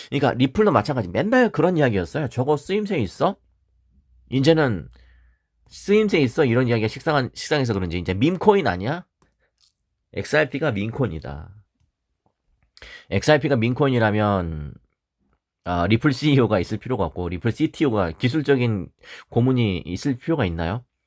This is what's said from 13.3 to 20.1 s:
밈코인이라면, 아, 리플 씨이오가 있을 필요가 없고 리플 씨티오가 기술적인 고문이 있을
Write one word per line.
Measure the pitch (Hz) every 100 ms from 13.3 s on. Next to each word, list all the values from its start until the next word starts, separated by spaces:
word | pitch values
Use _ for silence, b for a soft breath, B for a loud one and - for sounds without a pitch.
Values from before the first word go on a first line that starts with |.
| 151 151 123
밈코인이라면, | 117 127 139 123 107 107 104 98 85 78 73 - _ _ _ _ _ _ _ _ 87
아, | 87 87
리플 | 117 151
씨이오가 | 127 151 135 107 98
있을 | 85 107
필요가 | 123 127 80
없고 | 90 87
리플 | 87 113
씨티오가 | - 156 - 147 107 85
기술적인 | - 123 156 143 135 120 101 - _ B B -
고문이 | 117 127 127 110 90 78
있을 | 92 143